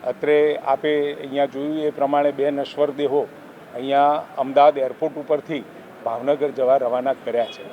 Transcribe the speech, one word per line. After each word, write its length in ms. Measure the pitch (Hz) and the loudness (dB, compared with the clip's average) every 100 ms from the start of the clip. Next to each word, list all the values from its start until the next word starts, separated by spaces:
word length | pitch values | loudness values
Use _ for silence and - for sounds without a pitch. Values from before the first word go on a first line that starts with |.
અત્રે 340 | - - 143 151 151 147 - | -6 -4 2 4 4 0 0
આપે 260 | 135 151 151 143 | 0 2 0 -2
અહીંયા 380 | 147 143 139 143 | -6 -6 -2 -2
જોયું 260 | 135 147 156 | -2 -6 -2
એ 100 | 151 | -4
પ્રમાણે 400 | - 139 143 143 | -2 0 2 0
બે 200 | 135 143 | 0 -2
નશ્વર 400 | 139 135 - 147 | -2 -6 -2 -2
દેહો 280 | 139 143 - 123 - - - - | 0 0 0 -2 -10 -20 -20 -16
અહીંયા 500 | 123 135 139 143 151 156 - | -10 0 4 4 2 -4 -6
અમદાવાદ 400 | 135 135 143 143 | 0 6 6 6
એરપોર્ટ 360 | 131 120 160 151 | -4 -2 -6 -6
ઉપરથી 460 | 143 151 - 151 123 - - - | -2 -2 -2 -8 -8 -18 -20 -10
ભાવનગર 520 | 113 113 131 147 143 | -6 -4 -2 0 0
જવા 260 | 131 127 135 | 0 2 2
રવાના 380 | 123 123 131 131 | 2 0 -2 -4
કર્યા 360 | - 117 110 | -2 -2 -2
છે. 120 | - 98 | -6 -16